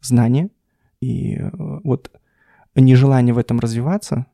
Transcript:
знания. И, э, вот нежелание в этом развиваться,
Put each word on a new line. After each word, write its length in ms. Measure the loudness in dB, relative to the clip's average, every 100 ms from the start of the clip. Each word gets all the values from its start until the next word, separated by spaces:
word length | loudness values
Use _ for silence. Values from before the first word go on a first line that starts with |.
знания. 480 | 0 2 2 0 -2 -10 _ _ _ _
И, 340 | -8 -6 -6 -6
э, 140 | -8 -10 -12 -8
вот 280 | -6 -6 -8 _ _ _ _ _ _ 2
нежелание 580 | 6 6 4 4 2
в 40 | 0
этом 220 | -2 -2
развиваться, 680 | -2 -4 -4 -4 -4 -6 -8